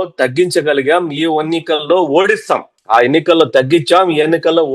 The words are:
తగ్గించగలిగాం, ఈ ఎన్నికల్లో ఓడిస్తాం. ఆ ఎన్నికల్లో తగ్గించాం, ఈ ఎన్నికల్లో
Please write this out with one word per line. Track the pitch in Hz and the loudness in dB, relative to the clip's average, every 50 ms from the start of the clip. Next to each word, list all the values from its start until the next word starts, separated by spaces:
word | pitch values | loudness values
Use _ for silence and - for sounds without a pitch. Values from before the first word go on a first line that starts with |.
| 185 175 - - | 2 0 -2 -4
తగ్గించగలిగాం, | 131 127 127 156 185 175 147 175 143 151 143 143 131 139 160 180 180 160 143 | -4 -2 0 0 -2 0 0 -2 0 0 0 0 0 0 0 0 -2 -4 -4
ఈ | 147 160 165 156 156 151 | -4 -4 -2 -2 -2 -2
ఎన్నికల్లో | 156 165 165 160 - 160 151 151 147 170 185 180 147 139 165 | -4 -4 -4 -4 -4 -4 -4 -2 0 0 0 0 0 0 0
ఓడిస్తాం. | 196 202 220 - - - 147 120 - - _ _ _ - | 0 0 -2 -4 -4 -4 -4 -4 -4 -8 _ _ _ 0
ఆ | 110 120 123 | 2 2 2
ఎన్నికల్లో | 123 143 165 156 175 170 165 156 - - | 2 2 0 2 2 2 2 2 2 2
తగ్గించాం, | 135 131 131 156 170 147 - 170 180 190 180 | 0 0 2 0 -2 0 2 2 2 2 2
ఈ | 165 151 151 | 0 0 0
ఎన్నికల్లో | 156 165 160 - 165 165 165 160 143 135 | 0 0 -2 0 0 0 0 0 0 0